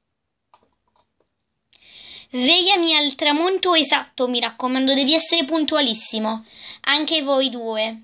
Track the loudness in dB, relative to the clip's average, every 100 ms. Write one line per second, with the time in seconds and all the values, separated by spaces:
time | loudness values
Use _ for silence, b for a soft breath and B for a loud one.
0 | _ _ _ _ _ _ _ _ _ _
1 | _ _ _ _ _ _ _ B B B
2 | B B B -2 2 4 4 2 2 2
3 | 0 0 0 2 0 0 2 2 4 0
4 | -2 -6 -4 -2 -4 -4 -4 -2 2 2
5 | 4 2 2 0 0 -2 -2 0 -2 -2
6 | -6 -6 -6 -8 B B B B 0 0
7 | 2 -2 0 0 0 -4 -8 -6 -6 -8